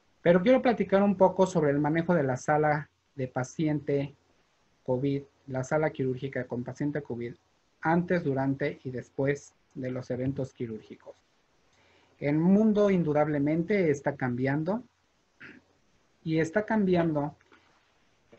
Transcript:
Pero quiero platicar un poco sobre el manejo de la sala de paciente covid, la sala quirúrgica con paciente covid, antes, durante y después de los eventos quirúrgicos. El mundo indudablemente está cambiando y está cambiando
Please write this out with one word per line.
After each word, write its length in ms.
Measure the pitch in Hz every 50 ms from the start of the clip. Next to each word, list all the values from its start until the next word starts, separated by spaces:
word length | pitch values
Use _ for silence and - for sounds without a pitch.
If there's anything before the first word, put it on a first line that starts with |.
| _ _ _ _
Pero 200 | - 165 175 185
quiero 200 | 180 240 262 254
platicar 400 | 254 254 220 - 196 - - 196
un 140 | 202 202 190
poco 320 | 190 190 180 185 - 190 180
sobre 240 | - 170 151 147
el 80 | 143 143
manejo 340 | 151 147 156 165 165 185 180
de 100 | 165 139
la 140 | 131 123 127
sala 520 | - - 151 151 151 151 147 151 143 - _ _ _ _ _
de 120 | 139 131 127
paciente 840 | - 131 127 - - - 160 151 151 143 139 - 143 139 139 139 - _ _ _ _ _ _ _ _ _ _ _ _ _ _
covid, 400 | - 127 127 139 139 139 139 139 - _ _ _ -
la 160 | 131 131 127
sala 260 | - 156 151 156 151
quirúrgica 540 | 156 - 135 131 127 127 139 135 - 131 123
con 180 | - 117 120 123
paciente 380 | 127 120 - 143 147 147 151
covid, 320 | 143 - 123 117 117 120 - - _ _ _ _ _ _ _ _
antes, 420 | - 160 170 175 170 - 185 170 -
durante 560 | 143 135 135 135 139 135 135 147 147 - - -
y 80 | 131
después 600 | 127 120 - - _ - 135 139 143 139 - - _ _ _ _ -
de 180 | 143 127 127
los 180 | 127 127 - -
eventos 420 | 127 120 127 135 135 139 131 127 -
quirúrgicos. 600 | - 127 113 110 107 - - 107 - - 143 - _ _ _ _ _ _ _ _ _ _ _ _ _ _ _ _ _ _ _ _ -
El 180 | 147 143 147 156
mundo 520 | 165 180 196 208 220 220 202 208 208 202
indudablemente 1000 | 196 175 165 151 143 147 151 156 151 143 143 147 156 170 165 170 214 202 180 151
está 240 | 175 214 - 185 180
cambiando 680 | - 135 123 120 120 127 135 139 151 156 170 208 247 - _ _ _ _ _ _ _ _ _ _ - - - - - - _ _ _ _ _ _ _ _ _ _ _ -
y 160 | 165 156 160
está 260 | 156 160 - 214 214
cambiando 680 | - 226 220 202 185 180 170 170 165 151 147 143 151 - - _ _ - - _ _ _ _ _ _ _ _ _ _ _ _ _ _ -